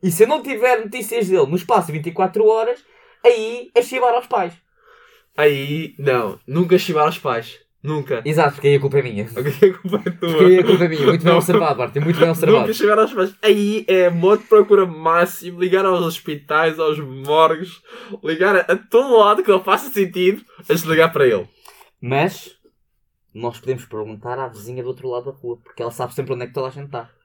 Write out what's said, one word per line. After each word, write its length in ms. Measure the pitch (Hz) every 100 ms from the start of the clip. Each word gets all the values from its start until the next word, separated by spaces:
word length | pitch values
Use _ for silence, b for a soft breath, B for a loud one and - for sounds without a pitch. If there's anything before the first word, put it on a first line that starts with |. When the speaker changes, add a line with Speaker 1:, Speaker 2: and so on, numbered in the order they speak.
Speaker 1:
E 80 | 190
se 140 | 165
eu 40 | 226
não 140 | 302
tiver 380 | 254 226 247 233
notícias 460 | 214 247 208 233 190
dele 180 | 185 139
no 100 | 175
espaço 300 | - 220 170
de 40 |
vinte 140 | 156 160
e 60 |
quatro 320 | 170 185 214 214
horas, 380 | 220 226 247 b b b b
aí 460 | 240 240 220 240 240
é 80 | 233
chivar 320 | 240 254 247
aos 120 | 240 -
pais. 280 | 226 175 - _ b b b b b b -
Speaker 2:
Aí, 580 | 151 139 139 151 156 -
não, 400 | 143 123 107 92 -
nunca 300 | 147 175 180
chivar 280 | - 156 151
aos 120 | 160
pais. 420 | 143 117 113 - _ _
Nunca. 400 | 139 151 139 123
Speaker 1:
Exato, 280 | 127 156 147
porque 160 | - 143
aí 80 | 143
a 40 |
culpa 180 | 139 139
é 40 |
minha. 220 | 127 104 107
Speaker 2:
<laughs> 40 |
Ok, 360 | - 139 139 196
a 80 | 185
culpa 240 | 180 202 180
é 40 |
tua. 160 | 170 170
Speaker 1:
Porque 160 | 156
aí 140 | 180 185
a 40 |
culpa 200 | 175 185
é 40 | 170
minha. 180 | 160 139
Muito 160 | 165
bem 80 | 165
Speaker 2:
Não. 60 | 170
Speaker 1:
observado, 400 | 170 - 156 123
Martin. 200 | 123 143
Muito 220 | 151 170
bem 80 | 170
observado. 320 | 160 165 226
Speaker 2:
Nunca 120 | 226
chivar 240 | 220 202 214
aos 140 | 220
pais. 220 | 247 190 -
Aí 420 | 220 208 202 214 -
é 200 | 190 180
modo 320 | 170 180 208
de 60 | -
procura 380 | 214 208 202 185
máximo, 720 | 156 160 170 175 - 175 175
ligar 240 | 180 190
aos 160 | 190 180
hospitais, 720 | 165 165 - 147 - 151 160 160
aos 200 | 156 151
morgues, 800 | 139 131 139 151 160 160 180 170 B B B 202
ligar 320 | 151 160 190
a, 60 | 190
a 160 | - 185
todo 400 | - 233 269 233
lado 260 | 208 214
que 80 | 370
não 140 | 190
faça 260 | 190 196 277
sentido, 520 | 208 190 180 185 214 _ B
antes 220 | - 170
de 60 | 160
ligar 240 | 160 160
para 140 | 151 131
ele. 220 | 104 87 b b b b _
Speaker 1:
Mas 560 | 120 139 165 - - _ _ _ _ _ _ _ _
nós 240 | 104 120 120
podemos 260 | 131 127
perguntar 540 | - 110 107 107 120 127
à 80 | 131
vizinha 360 | 110 104 127
do 60 | 123
outro 200 | 131 131
lado 240 | 123 127
da 40 | 131
rua, 200 | 123 117
porque 180 | _ -
ela 80 | 120
sabe 240 | - 123
sempre 200 | - 131
onde 100 | 123
é 20 | 120
que 80 |
toda 140 | 143 131
a 20 |
gente 160 | 139 139
está. 240 | 131 - _